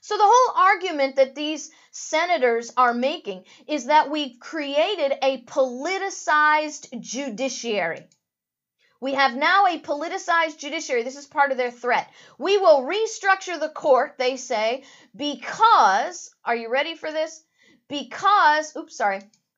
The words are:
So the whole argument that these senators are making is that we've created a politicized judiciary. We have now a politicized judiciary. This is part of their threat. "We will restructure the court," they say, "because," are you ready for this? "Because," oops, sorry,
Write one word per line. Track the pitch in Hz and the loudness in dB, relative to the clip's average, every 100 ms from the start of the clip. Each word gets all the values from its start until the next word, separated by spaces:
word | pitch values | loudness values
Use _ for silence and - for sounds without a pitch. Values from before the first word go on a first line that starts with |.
So | - 415 | -8 2
the | 415 | 6
whole | 480 508 - | 6 4 4
argument | 370 403 359 302 269 277 | 4 2 0 -2 -2 2
that | 262 277 | 0 0
these | 302 302 - _ _ | -6 -8 -10 _ _
senators | - - 311 349 330 254 233 240 - | -16 -4 -2 0 2 2 0 -2 0
are | 247 | 2
making | 240 262 330 - 185 - - - | 2 -2 -4 -8 -12 -16 -20 -6
is | 302 240 | -6 2
that | 302 285 | 2 2
we've | 302 277 - | -2 -6 -10
created | - 320 285 285 359 381 277 269 | -12 -8 -2 0 0 0 -2 0
a | 269 262 | 0 -2
politicized | - 302 262 240 302 381 381 - - 302 302 302 311 302 - 233 | -4 -2 -2 -2 -6 -4 -6 -6 0 2 4 2 0 -8 -14 -16
judiciary. | 175 240 277 208 269 254 233 208 170 147 - _ _ _ _ _ _ _ _ _ | -10 -8 -8 -6 -6 -6 -4 -2 -4 -6 -14 _ _ _ _ _ _ _ _ _
We | 262 | -6
have | 269 269 240 | 0 0 2
now | 311 381 392 | 2 4 2
a | 330 | 0
politicized | - 294 330 370 359 339 320 311 | -6 -6 -6 -8 -2 0 0 -4
judiciary. | 277 320 311 247 | -8 -8 -4 -4
This | 233 277 | -4 -10
is | 269 | -8
part | 302 277 | 0 0
of | 247 | 0
their | 247 | -4
threat. | 240 247 208 - - - - | -4 -2 -2 -2 -14 -20 -6
"We | 311 403 | 0 4
will | 381 285 | 6 6
restructure | 254 403 440 - 392 381 381 330 | 4 -2 -4 -2 0 0 -2 -6
the | 311 | -6
court," | - 311 254 277 - | -4 4 4 4 -2
they | 254 262 | -4 -4
say, | - 220 220 269 - - _ | -4 -2 -2 -2 -8 -20 _
"because," | 196 294 - - - 453 392 214 196 311 349 - _ | -8 -6 -6 -10 2 4 6 6 4 0 -8 -18 _
are | - 233 | -4 -4
you | 226 | -2
ready | 262 311 320 | -2 -2 -6
for | 311 | -8
this? | 311 320 - _ _ _ _ _ | -4 -6 -8 _ _ _ _ _
"Because," | 285 - - 392 403 311 302 302 | -10 -10 -4 2 4 4 2 0
oops, | 285 330 - | -10 -14 -4
sorry, | 214 196 202 _ _ | -2 -2 -8 _ _